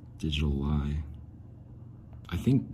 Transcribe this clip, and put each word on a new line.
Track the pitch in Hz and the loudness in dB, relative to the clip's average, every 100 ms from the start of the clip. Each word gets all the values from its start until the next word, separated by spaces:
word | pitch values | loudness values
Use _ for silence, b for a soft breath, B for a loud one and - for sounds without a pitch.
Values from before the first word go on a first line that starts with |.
| - - | -16 -4
digital | 80 73 76 | 0 4 4
lie? | 69 71 73 71 76 - - - - - - - - - - - - - | 4 4 4 4 0 -2 -8 -14 -16 -16 -16 -16 -16 -16 -16 -16 -14 -6
I | 87 | 0
think | - 135 - | 6 4 4